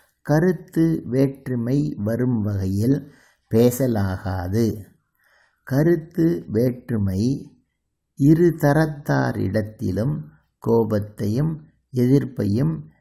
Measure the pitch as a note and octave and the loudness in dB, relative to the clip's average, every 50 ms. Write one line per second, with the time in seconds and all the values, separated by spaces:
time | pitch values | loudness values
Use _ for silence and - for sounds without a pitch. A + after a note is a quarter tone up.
0 | _ _ _ _ _ - D3 D#3 F3 F#3 F3 E3 - - - E3 E3 E3 D#3+ - | _ _ _ _ _ 0 0 2 2 2 0 -2 -6 -6 -2 0 0 2 0 -2
1 | - - A#2+ C3+ C#3 C3+ C3+ - - B2+ B2+ A#2+ A2+ A#2+ C3+ C#3+ D3+ D3 - - | -4 -4 0 0 0 0 0 -6 -8 -6 -6 -4 -2 -2 0 0 0 -2 -4 -4
2 | G2+ A2 A#2 A#2 B2+ B2+ B2 A2 G2+ G#2 G2+ F#2+ F#2+ F#2+ G2 G2+ A2 C3 C3+ - | -4 -4 -2 0 0 0 0 0 -2 -2 -2 -2 -2 -2 -2 0 2 2 0 0
3 | - - - - _ _ _ _ _ _ - A2+ A#2+ B2 A#2+ - C#3 B2 A#2 G#2 | -2 -8 -18 -20 _ _ _ _ _ _ 2 4 4 4 2 2 0 0 0 0
4 | G2 F#2+ F#2 F#2 - F#2 F#2 F#2 F2 F#2 F#2 A2+ C#3+ G#3 - G2+ F#2 - _ _ | -2 -2 -4 -4 -4 -6 -6 -4 -4 -2 0 0 0 0 -2 -4 -10 -16 _ _
5 | _ _ _ _ _ _ _ _ _ _ _ _ _ - C3 C#3 D#3 E3+ F3 E3 | _ _ _ _ _ _ _ _ _ _ _ _ _ -2 0 2 2 2 2 0
6 | D#3 - - E3+ E3 E3 E3+ E3+ - - G2+ A2 B2 C3 B2 B2 - - A#2+ A2 | -2 -6 -4 0 0 0 0 -2 -4 -4 -2 0 0 0 -2 -4 -6 -6 -4 -2
7 | G2+ F#2+ F#2 F#2+ A2 B2+ C#3 - - - - _ _ _ _ _ _ _ _ _ | -2 -2 0 0 0 -2 -2 -4 -8 -12 -20 _ _ _ _ _ _ _ _ _
8 | _ _ _ - C#3 D3 D#3+ D#3+ F3 E3+ D#3+ E3 D3+ C#3+ C#3+ D#3 D#3+ D3+ D3+ C#3+ | _ _ _ 2 4 6 6 6 6 4 2 2 2 2 4 4 2 0 -2 -6
9 | - - C#3+ C3+ C3 B2 B2 G#2 G#2 G2 G2 A2 G#2+ - - - G#2 G2+ F2+ F#2+ | -4 -2 -2 0 0 -2 -2 -2 -4 -2 -2 -2 -4 -4 -8 -8 -6 -4 -2 -2
10 | A2+ C#3+ D3+ D#3 - - - _ _ _ _ _ - A#2 A#2 A#2 A2+ G#2 A2 G#2 | -2 -2 -4 -6 -8 -12 -18 _ _ _ _ _ -2 0 2 2 2 2 0 -2
11 | G2+ G#2 - - A2+ G#2 G#2+ C3 D3+ D#3+ D#3+ D3+ - - _ _ _ _ - B2 | -2 -4 -8 -6 -4 -2 -2 0 -2 -2 -4 -6 -12 -18 _ _ _ _ -2 0
12 | B2 B2 C#3 C#3 B2+ A#2+ - - G#2+ G2 G2+ A#2 C#3+ D#3+ D#3+ D3+ - - - _ | 2 4 4 4 2 0 -4 -4 -2 0 0 0 0 -2 -2 -6 -10 -16 -20 _